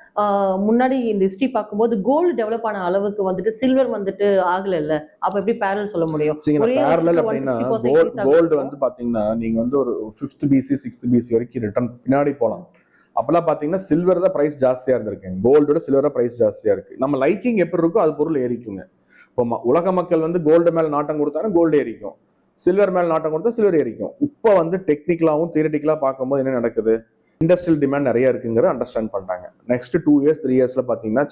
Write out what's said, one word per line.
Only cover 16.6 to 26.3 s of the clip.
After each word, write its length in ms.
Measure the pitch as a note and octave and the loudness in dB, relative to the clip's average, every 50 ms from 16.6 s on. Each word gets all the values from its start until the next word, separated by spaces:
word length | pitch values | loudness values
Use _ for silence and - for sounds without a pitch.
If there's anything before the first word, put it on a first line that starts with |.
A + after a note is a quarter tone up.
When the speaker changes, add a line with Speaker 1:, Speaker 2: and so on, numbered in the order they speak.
| - G#2+ G2 | 0 0 0
Speaker 2:
இருக்கு. 220 | F#2+ - - - - | 0 -2 -8 -8 -6
நம்ம 280 | C3 C#3+ C#3+ C3 C3 | -4 -2 0 0 0
லைக்கிங் 300 | D#3 G#3 G#3 B3 B3 A3+ | 0 0 0 -2 -2 0
எப்படி 260 | G3+ E3+ E3 F3+ F3 E3 | 0 0 0 0 0 0
இருக்கோ 160 | E3 F#3 A3+ | 0 2 2
அது 160 | F3+ D#3 D3 | 0 0 0
பொருள் 200 | C#3+ D3 D3+ D#3+ | 0 -2 -2 0
ஏறிக்குங்க. 480 | C#3 B2 B2 B2 A#2 A#2+ A2 G2 F#2 - - _ _ _ _ _ - - _ | -2 -2 -2 -4 -6 -8 -10 -12 -12 -12 -16 _ _ _ _ _ -20 -20 _
இப்போ 160 | _ - A#2+ | _ -4 -2
ம-, 160 | A#2 A#2 - - | -2 -4 -2 0
உலக 300 | A#2+ C#3 E3+ F3 F#3+ F#3 | 0 0 2 2 0 0
மக்கள் 280 | F#3 E3+ - F3 D#3+ | -2 -2 0 0 0
வந்து 220 | D#3+ D#3+ F3 F#3 D#3 | 0 0 -2 0 2
கோல்டு 300 | D3+ D#3+ E3+ E3 E3+ E3 | 4 4 4 4 4 2
மேல 160 | E3 D#3+ D3+ | 2 0 0
நாட்டம் 300 | C#3+ D3 D3 D3 D#3 D3+ | 0 -2 -2 -2 -2 -2
கொடுத்தாலும் 340 | D3 D3+ D3 D#3 - A3 F3 | -2 -2 -2 -2 -2 0 2
கோல்டு 260 | E3+ E3+ D#3+ D3+ C#3+ | 2 4 4 4 2
ஏறிக்கும், 360 | B2 A#2 G#2+ - G2+ F#2+ - _ _ _ _ _ _ _ _ | 0 -2 -6 -10 -12 -14 -16 _ _ _ _ _ _ _ _
சில்வர் 380 | - - F3+ F#3 G3+ G3+ F#3+ | -4 -2 0 2 2 2 2
மேல 160 | F3+ F3+ F3 | 2 0 0
நாட்டம் 260 | E3+ D#3+ D#3+ D#3+ D#3 D#3 | 0 0 0 -2 -2 -4
கொடுத்தா 140 | D#3+ F#3 A#3+ | -2 -2 -2
சில்வர் 260 | A#3 A#3 G#3 G3 E3+ | 0 0 2 2 2
ஏறிக்கும். 360 | D3+ B2+ A#2 - - G2 - - - | 2 0 -2 -4 -8 -8 -10 -6 -4
இப்ப 360 | - - - _ - A3+ G3+ | -6 -6 -4 _ 2 4 4
வந்து 280 | F#3 D#3+ E3 F#3 F#3 F#3+ | 4 2 0 -2 -2 0
டெக்னிக்கலாவும் 640 | - - D3 - - F3 E3 D#3+ D#3 D3+ D3+ E3+ E3 - | 0 -2 0 0 -2 0 2 2 2 2 2 0 0 0
தியரிட்டிக்கலா 460 | D#3 D#3 D#3 D3+ D3 C#3+ D#3 D#3 D3+ | 0 0 0 0 -2 0 0 0 0
பார்க்கும்போது 440 | C3+ C3+ C3 C3+ C3 C3 | 0 -2 -2 -2 -2 -2